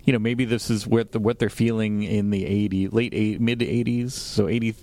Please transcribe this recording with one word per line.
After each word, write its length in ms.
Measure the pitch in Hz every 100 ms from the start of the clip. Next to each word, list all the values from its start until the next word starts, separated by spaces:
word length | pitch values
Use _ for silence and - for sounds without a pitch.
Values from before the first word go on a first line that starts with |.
| -
you 80 |
know, 60 | 123
maybe 260 | 110 120 123
this 240 | 113 -
is 180 | 113 -
what 240 | 113 110
the, 80 | 117
what 200 | 107 120
they're 100 | 107
feeling 540 | - 113 113 107 104
in 260 | 104 104 101
the 160 | 101 -
eighties, 480 | 101 104 95 95
late 200 | 110 120
eight-, 280 | - 107 104
mid 200 | 117 120
eighties, 520 | 117 117 117 120 123
so 340 | - - - 98
eighty, 260 | 117 113 110